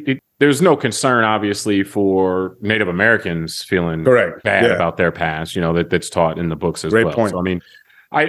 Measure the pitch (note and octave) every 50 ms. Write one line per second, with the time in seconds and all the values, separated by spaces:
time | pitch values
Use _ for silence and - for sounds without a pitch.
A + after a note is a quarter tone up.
0 | - C#3 C3 - - _ _ - C#3+ D3 C3+ C3 F3+ F3+ D3 - - A#2+ G#2 -
1 | - C3 B2 A#2 A2+ G#2+ G#2+ G#2 G#2 G#2 G2+ - - A2 G2+ G2 G2 - - G#2
2 | G2+ F#2+ F#2+ F#2+ F#2+ F#2 F#2 F#2 F#2 F#2 - - G#2 G2+ A2 G#2+ G#2 F2+ F2 F#2
3 | G#2 A#2 A2+ G2+ - F#2 E2+ E2 E2 E2 - - - - G2 F2+ E2+ E2 D#2+ D#2+
4 | D#2+ C3 B2 A#2 G2 E2 E2 - - G#2 G2+ F#2+ - - F#2+ F2 F2 E2+ - -
5 | F2+ E2 - - E2+ D#2+ D#2 D#2 E2 - - F#2+ E2+ E2 E2 E2+ E2 - F#2 E2+
6 | - - - F2+ E2 D#2+ D#2 E2 F2 E2 D#2+ D2 F2+ E2+ D#2+ - - D#2+ G#2+ A2+
7 | A2+ D#2+ - A#2+ A2 G2 F#2 F2+ F2+ F#2 F2+ F2 - - - - _ _ _ _
8 | _ _ - D3+ D#3